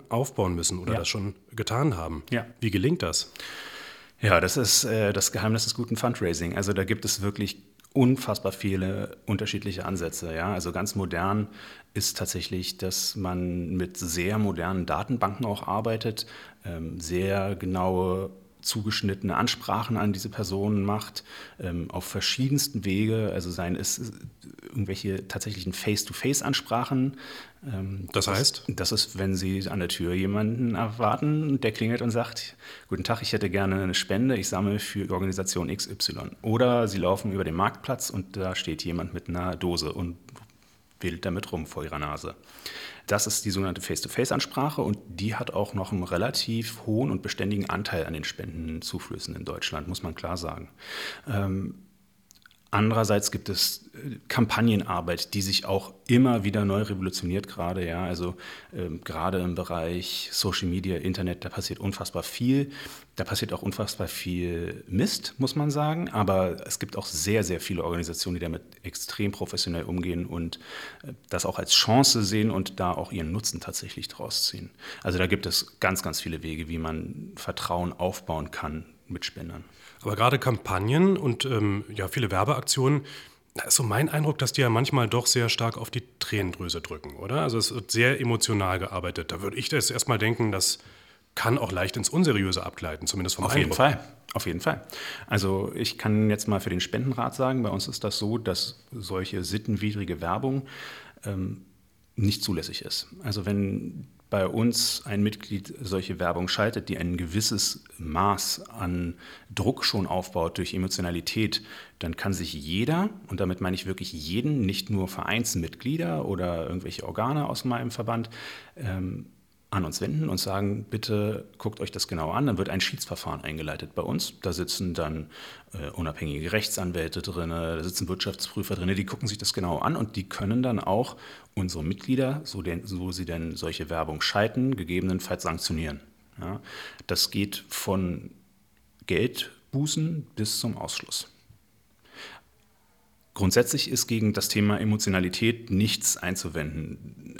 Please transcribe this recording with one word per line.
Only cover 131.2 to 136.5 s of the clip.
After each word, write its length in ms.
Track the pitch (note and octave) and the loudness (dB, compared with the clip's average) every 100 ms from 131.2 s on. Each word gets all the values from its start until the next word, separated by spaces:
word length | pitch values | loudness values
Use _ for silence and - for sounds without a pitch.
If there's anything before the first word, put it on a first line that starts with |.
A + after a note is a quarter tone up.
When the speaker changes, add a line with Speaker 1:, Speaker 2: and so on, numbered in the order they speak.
| - - - | -16 -20 -8
Speaker 2:
unsere 320 | - F2+ E2+ | -4 -2 -2
Mitglieder, 560 | D2+ G2 - B2+ C3 D3 | -2 -2 0 2 2 -2
so 180 | D3+ G2 | -6 -6
denn, 240 | F2 E2+ G#2+ | -4 -4 -4
so 260 | F#2+ F#2 | -4 -4
sie 140 | F2 E2+ | -4 -4
denn 300 | E2 E2 E2 | -4 -4 -4
solche 340 | E2 D#2+ D#2 | -6 -6 -4
Werbung 320 | E2 D#2 D2+ | -2 -2 -4
schalten, 520 | - G2+ A2 B2 C3 | -2 2 2 2 0
gegebenenfalls 680 | A#2+ E2 F2+ F#2 F#2 - F2+ | 0 0 0 2 0 -2 -2
sanktionieren. 580 | F2 E2 - D#2+ D#2+ C#2+ - _ _ - | -2 -2 -2 -2 -2 -6 -14 _ _ -12
Ja, 220 | E2+ | -8